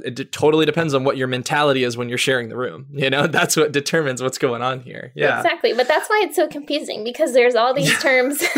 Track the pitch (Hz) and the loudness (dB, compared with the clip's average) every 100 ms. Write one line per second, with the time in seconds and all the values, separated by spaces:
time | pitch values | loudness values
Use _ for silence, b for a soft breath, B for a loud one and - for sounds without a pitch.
0 | - 120 131 - 147 156 151 147 165 139 | -8 -10 -10 0 4 4 4 2 0 0
1 | 131 131 127 127 123 151 147 131 123 117 | 0 0 -2 -4 -2 0 2 2 0 -2
2 | 120 120 - 131 117 117 123 80 135 139 | -4 -2 0 0 -2 -6 -8 -8 -12 -4
3 | 135 135 165 156 175 - 151 147 143 165 | 0 2 0 0 0 2 2 0 0 0
4 | 147 127 127 131 139 117 123 131 123 - | 0 -2 -4 -2 -2 0 -4 -4 -10 -16
5 | - 143 - - - 339 226 220 254 311 | -14 -2 -2 0 -2 0 0 0 2 0
6 | 392 427 392 - 311 302 285 294 - - | 0 0 0 0 -2 -2 -6 -6 -6 -8
7 | 220 240 302 247 240 240 240 262 - - | -8 -2 2 4 4 4 2 2 0 0
8 | 311 254 254 285 349 | 2 2 2 0 -2